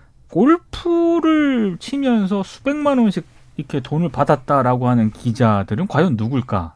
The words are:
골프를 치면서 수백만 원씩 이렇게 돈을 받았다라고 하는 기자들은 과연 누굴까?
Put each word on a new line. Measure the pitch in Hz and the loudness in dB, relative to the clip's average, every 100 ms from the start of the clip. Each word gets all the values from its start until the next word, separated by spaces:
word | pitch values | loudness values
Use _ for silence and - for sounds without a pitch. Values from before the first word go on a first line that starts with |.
| - _ - | -20 _ -8
골프를 | 160 254 349 - - 339 339 339 339 320 311 294 254 208 170 | 0 2 2 -2 -8 -2 0 2 2 2 2 0 0 -2 -4
치면서 | - 277 269 233 185 202 | -8 -4 0 0 0 -2
수백만 | 190 - 269 294 294 262 | -6 -6 -4 -2 0 2
원씩 | 220 180 - - - - | 2 0 -8 -18 -16 -12
이렇게 | - 143 | -6 -6
돈을 | 127 151 175 | -4 -2 -2
받았다라고 | - 143 143 - 143 123 127 123 | 0 2 0 2 0 2 2 2
하는 | 120 110 | 2 2
기자들은 | - 123 110 117 104 92 107 180 | 0 -4 2 2 2 0 -4 -2
과연 | 135 180 110 | 0 0 0
누굴까? | 110 135 - 101 80 | -2 -2 -2 -4 -4